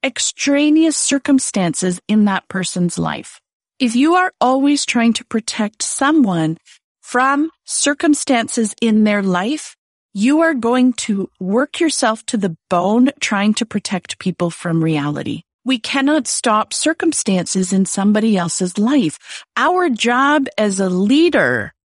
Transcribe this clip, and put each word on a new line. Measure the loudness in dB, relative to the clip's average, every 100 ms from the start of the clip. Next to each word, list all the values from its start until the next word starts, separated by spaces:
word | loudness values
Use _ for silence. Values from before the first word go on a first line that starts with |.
extraneous | -4 -4 -8 -4 0 2 4 4 2 0
circumstances | -2 -2 2 2 2 -2 -2 -2 -4 -4 _
in | 2
that | 2 0 _
person's | -8 -6 -2 -4 -2
life. | -4 -6 -12 -20 _ _ _ _
If | -2
you | 2 2
are | 2 0 _
always | 0 2 2 0 0
trying | 2 2
to | 0 -2
protect | -6 -6 -4 -6 _
someone | -8 -2 2 4 2 2 -2 -4 _ -20 _ _
from | -6 -2 0 0 -2 _ -10
circumstances | -4 -2 0 2 0 2 0 0 -2 -2 0
in | 2 4
their | 4 2
life, | 0 0 -2 -6 -8 -20 _ _ _
you | -2 2 4
are | 2
going | 0 0 2 2
to | 0 -4 -4 -4 _
work | -2 -2 -2 -2
yourself | -2 0 0 -2 -4
to | -4
the | -4 -6 _
bone | 0 2 2 2 0
trying | -4 0 0
to | 0 -2
protect | -6 -6 -8 -8 -8
people | -6 -4 -4
from | -4 -4 0
reality. | 0 0 -2 -6 -6 -8 -12 _ -4
We | -4
cannot | -2 -2 0 0 -2
stop | -4 0 0 -2
circumstances | -4 -2 0 -2 -2 -2 -2 0 -2 0
in | 0
somebody | 0 0 2 2 2 0
else's | 0 -4 -4 -2
life. | 0 2 0 -4 -18 -20 -12
Our | -2 0 2 0
job | 0 0 2 2 2 0 -2
as | -2 0
a | -2
leader | 0 2 4 4 2 2 0 -4 _